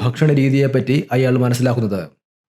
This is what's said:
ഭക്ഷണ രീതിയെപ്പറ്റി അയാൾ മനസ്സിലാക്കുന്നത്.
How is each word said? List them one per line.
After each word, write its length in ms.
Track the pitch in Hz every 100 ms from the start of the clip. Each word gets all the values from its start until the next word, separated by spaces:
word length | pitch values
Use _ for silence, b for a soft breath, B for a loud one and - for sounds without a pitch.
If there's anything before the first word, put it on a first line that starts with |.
ഭക്ഷണ 300 | 123 120 156
രീതിയെപ്പറ്റി 720 | 143 135 135 135 127 107 139 -
അയാൾ 260 | 127 131 127
മനസ്സിലാക്കുന്നത്. 720 | 123 120 123 120 110 98 78 _ _ _